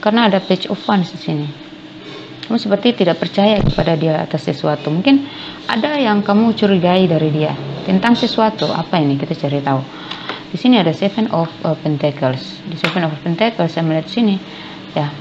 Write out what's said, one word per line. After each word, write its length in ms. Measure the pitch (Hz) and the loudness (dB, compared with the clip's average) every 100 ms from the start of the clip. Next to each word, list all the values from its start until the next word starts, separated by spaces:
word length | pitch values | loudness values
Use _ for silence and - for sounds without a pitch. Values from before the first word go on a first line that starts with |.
Karena 240 | 214 226 226 | 2 2 4
ada 160 | 190 | 2
Page 240 | - 185 - | 2 -2 0
of 140 | 196 | -6
Wands 320 | - 208 170 - | 0 0 0 -6
di 40 | |
sini. 240 | - 156 147 143 - - - - - - - - | -6 -4 -4 -8 -16 -18 -18 -18 -16 -16 -16 -16
Kamu 160 | - 233 | -4 -2
seperti 400 | 208 202 240 233 | 0 2 2 2
tidak 220 | 180 165 | 2 2
percaya 400 | 175 - 202 214 | 0 2 4 4
kepada 320 | - - 170 160 | 2 2 2 2
dia 240 | 160 156 | 2 0
atas 240 | 165 156 | -2 -4
sesuatu. 480 | - 147 160 147 - | -4 -2 0 -2 -2
Mungkin 320 | 156 220 277 285 - - - - | 0 4 4 2 -10 -14 -14 -4
ada 240 | 233 294 294 | -2 0 0
yang 240 | 247 208 | 2 2
kamu 320 | 202 202 226 | 2 4 4
curigai 560 | 220 208 196 175 180 190 | 2 4 4 4 4 4
dari 240 | 160 156 | 4 2
dia 240 | 151 151 - - - - | 0 0 -2 -6 -8 0
tentang 320 | 190 233 240 | 2 4 2
sesuatu. 480 | 240 - 220 214 151 | 2 2 2 2 -2
Apa 320 | - 165 180 | -2 0 2
ini? 160 | 147 139 | 2 2
Kita 240 | 139 156 | -2 -4
cari 240 | 143 143 | -2 -2
tahu. 160 | 139 135 135 - - - - - - | 0 0 -2 -12 -12 -12 -10 -12 -10
Di 60 | - | -2
sini 160 | 254 247 | 4 6
ada 160 | 165 | 4
Seven 400 | - 202 - 220 | 2 -2 0 -2
of, 160 | 165 165 - | 0 -2 -4
eh, 140 | - 151 | -4 -2
Pentacles. 800 | 156 147 147 139 135 127 - - - | -2 0 0 0 -2 -2 -8 -14 -10
Di 80 | 165 | -4
Seven 320 | 170 190 160 | -2 0 -2
of 80 | 151 | -4
Pentacles 480 | 175 165 226 226 170 | -4 0 0 2 -2
saya 160 | 160 165 | 0 0
melihat 240 | 160 156 | 0 -2
sini, 240 | - 226 196 - - - - - - | 0 2 0 -4 -16 -14 -16 -6 -4
ya. 100 | 147 - | -4 -6